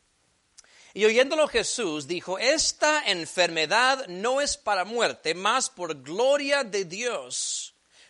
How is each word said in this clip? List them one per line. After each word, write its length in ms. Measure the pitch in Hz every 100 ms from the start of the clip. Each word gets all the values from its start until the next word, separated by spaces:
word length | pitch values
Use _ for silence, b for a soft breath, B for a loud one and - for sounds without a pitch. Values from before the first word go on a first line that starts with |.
| _ _ _ _ _ _ B B B
Y 120 | 190 214
oyéndolo 420 | 226 269 311 294
Jesús 600 | 233 - - 202 151 139
dijo, 300 | 175 175 190
"Esta 680 | 233 311 - - 302 302 -
enfermedad 1000 | 185 156 - 170 165 156 208 254 269 -
no 340 | 180 226 269
es 160 | 285 -
para 280 | - 190 185
muerte, 480 | 233 185 120 156
mas 360 | 170 202 254 233
por 340 | - 175 147
gloria 600 | 127 180 262 285 277 285
de 220 | 233 202 180
Dios, 880 | 190 247 190 127 - - - - _ b b